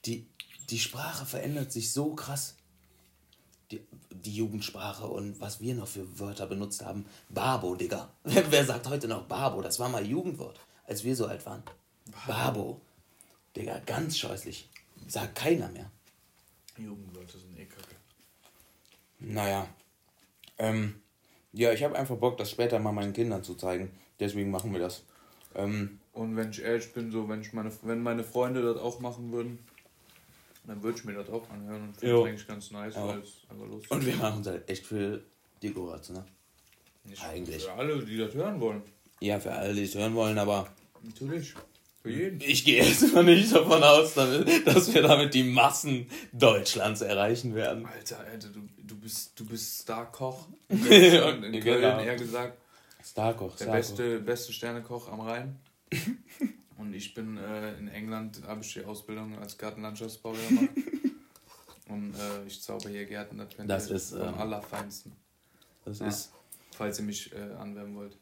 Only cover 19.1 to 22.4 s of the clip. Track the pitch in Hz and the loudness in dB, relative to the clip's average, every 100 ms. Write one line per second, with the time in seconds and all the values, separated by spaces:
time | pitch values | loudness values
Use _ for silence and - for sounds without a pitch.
19.1 | _ 110 107 101 98 95 - _ _ _ | _ -6 -2 0 -2 -4 -12 _ _ _
20.1 | _ _ _ - - 110 110 104 104 _ | _ _ _ -20 -4 0 0 -2 -8 _
21.1 | _ _ _ _ 104 117 110 143 143 135 | _ _ _ _ 0 2 2 0 -2 -4
22.1 | 120 123 123 | 0 0 0